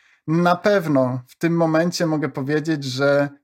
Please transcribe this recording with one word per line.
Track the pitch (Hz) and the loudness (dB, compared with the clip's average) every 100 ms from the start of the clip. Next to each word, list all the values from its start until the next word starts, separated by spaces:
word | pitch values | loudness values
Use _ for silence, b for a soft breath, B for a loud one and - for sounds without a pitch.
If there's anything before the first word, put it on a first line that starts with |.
| b b - | b b -4
Na | 165 175 180 | 0 0 2
pewno | 214 202 160 135 127 127 - | 2 2 2 0 0 -2 -10
w | - | -4
tym | 165 170 | -2 2
momencie | 165 160 175 - 165 | 2 2 0 -2 -2
mogę | 156 147 | -2 -4
powiedzieć, | 143 135 151 160 151 | -4 -2 -2 -2 -4
że | 135 127 139 143 143 - | -4 0 2 2 0 -6